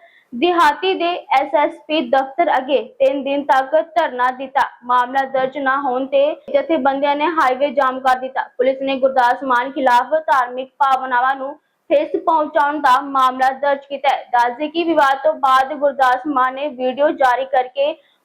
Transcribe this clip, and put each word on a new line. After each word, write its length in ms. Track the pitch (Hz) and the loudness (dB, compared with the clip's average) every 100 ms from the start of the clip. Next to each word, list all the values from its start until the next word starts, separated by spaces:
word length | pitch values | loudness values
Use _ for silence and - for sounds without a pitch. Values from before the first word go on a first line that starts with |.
| - _ _ | -12 _ _
ਦਿਹਾਤੀ 600 | 233 339 339 311 294 381 | -2 0 4 2 2 -2
ਦੇ 180 | 359 339 349 - 269 | 0 -2 -4 -2 0
ਐਸ 140 | 302 | 0
ਐਸ 200 | 320 302 - - | 0 0 -4 -4
ਪੀ 140 | 311 | -4
ਦਫ਼ਤਰ 560 | 240 262 269 - 294 254 | 0 0 -2 -2 0 0
ਅੱਗੇ 220 | 262 262 220 - | 0 -2 -2 -2
ਤਿੰਨ 240 | 269 285 | 0 0
ਦਿਨ 180 | 269 285 | -2 -4
ਤੱਕ 320 | 285 269 269 311 330 339 | 0 0 2 -2 0 -2
ਧਰਨਾ 340 | 311 247 247 | -2 -2 -2
ਦਿੱਤਾ। 300 | 254 269 269 233 - | -2 -4 -2 -2 -4
ਮਾਮਲਾ 400 | 247 247 247 269 | -2 0 0 -2
ਦਰਜ 340 | 269 262 262 294 | -2 -2 -2 -2
ਨਾ 220 | 269 277 | -2 -2
ਹੋਣ 260 | 277 247 269 | -2 -2 0
ਤੇ 280 | 277 285 330 - | 2 2 0 -2
ਜਥੇਬੰਦੀਆਂ 600 | 277 269 320 269 277 285 285 | -2 0 0 0 0 0 0
ਨੇ 100 | 302 | 0
ਹਾਈਵੇ 440 | 320 269 254 285 | 2 0 2 0
ਜਾਮ 300 | 254 262 311 | 2 0 0
ਕਰ 180 | 262 254 | 0 0
ਦਿੱਤਾ। 240 | 254 254 - - | -2 -8 -8 -2
ਪੁਲਿਸ 240 | 254 269 | 0 0
ਨੇ 140 | 269 269 | -2 0
ਗੁਰਦਾਸ 460 | 262 262 240 254 | 2 2 2 0
ਮਾਨ 260 | 269 240 262 | 0 0 0
ਖਿਲਾਫ 400 | 285 254 240 254 | -4 0 0 0
ਧਾਰਮਿਕ 580 | 311 311 277 247 254 262 _ | -2 0 0 0 -6 -12 _
ਭਾਵਨਾਵਾਂ 560 | 277 262 262 247 254 277 | 0 0 -2 -2 0 -2
ਨੂੰ 180 | 269 302 _ _ _ | -6 -12 _ _ _
ਠੇਸ 300 | 294 302 - - | 0 2 -2 0
ਪਹੁੰਚਾਉਣ 520 | 320 302 302 285 302 | 0 0 0 0 0
ਦਾ 220 | 269 254 | 2 2
ਮਾਮਲਾ 500 | 285 269 262 262 262 | 2 0 0 2 -2
ਦਰਜ 360 | 262 285 277 - | 0 -2 -2 -4
ਕੀਤਾ 200 | 277 277 | -4 -2
ਹੈ। 140 | 214 - | -2 -2
ਦੱਸ 240 | 240 240 240 | 0 0 -2
ਦਈਏ 120 | 302 | -6
ਕਿ 160 | 320 | -2
ਵਿਵਾਦ 340 | 330 302 277 269 | 0 2 2 2
ਤੋਂ 100 | 302 | 0
ਬਾਅਦ 400 | 311 269 269 262 | 0 2 2 2
ਗੁਰਦਾਸ 460 | 294 285 277 262 254 302 | 0 -2 2 2 2 -2
ਮਾਨ 280 | 269 254 | 0 0
ਨੇ 140 | 262 294 | -2 -8
ਵੀਡੀਓ 420 | 247 254 247 294 | -4 -4 0 0
ਜਾਰੀ 340 | 320 247 247 | 2 2 2
ਕਰਕੇ 520 | 262 269 254 277 285 320 _ _ | 0 -2 -2 -2 -2 -4 _ _